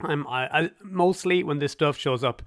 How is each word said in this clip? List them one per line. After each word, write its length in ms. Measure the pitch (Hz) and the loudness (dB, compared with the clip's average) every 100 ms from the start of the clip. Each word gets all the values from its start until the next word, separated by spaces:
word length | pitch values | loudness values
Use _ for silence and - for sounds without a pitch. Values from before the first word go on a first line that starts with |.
I'm, 260 | - 147 135 | -4 -4 -2
I, 200 | 127 127 | -4 0
I, 240 | 151 165 - | 0 0 -4
mostly 600 | 196 185 180 185 180 180 | -8 2 2 2 2 2
when 160 | 160 147 | 2 -2
this 140 | 143 | -2
stuff 240 | - 151 139 | 0 0 2
shows 260 | 147 123 | 0 0
up 200 | 123 120 | 0 -4